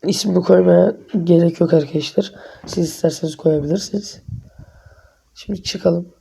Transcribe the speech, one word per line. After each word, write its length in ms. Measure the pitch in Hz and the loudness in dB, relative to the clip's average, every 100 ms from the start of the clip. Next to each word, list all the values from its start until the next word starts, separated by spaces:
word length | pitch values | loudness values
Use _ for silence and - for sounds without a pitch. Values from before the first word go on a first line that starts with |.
ismini 380 | 156 196 208 180 | -4 -4 0 -2
koymaya 560 | 180 185 180 175 190 - - 214 | 4 4 6 4 4 0 -6 -6
gerek 360 | 170 170 170 165 | 2 4 4 0
yok 140 | 170 | 2
arkadaşlar. 600 | 165 147 156 147 - 196 - - - - | 2 0 -6 -4 -4 -4 -8 -20 -20 -10
Siz 220 | - 165 | -4 -4
isterseniz 480 | - 165 151 160 156 | -2 -4 -2 -8 -2
koyabilirsiniz. 840 | 160 156 147 180 196 202 208 - - - - _ - _ - _ _ _ _ | 0 0 0 -4 -4 -8 -10 -16 -16 -16 -16 _ -20 _ -20 _ _ _ _
Şimdi 280 | _ - 196 | _ -10 -10
çıkalım. 520 | - 180 180 170 175 _ | -8 -2 0 0 -4 _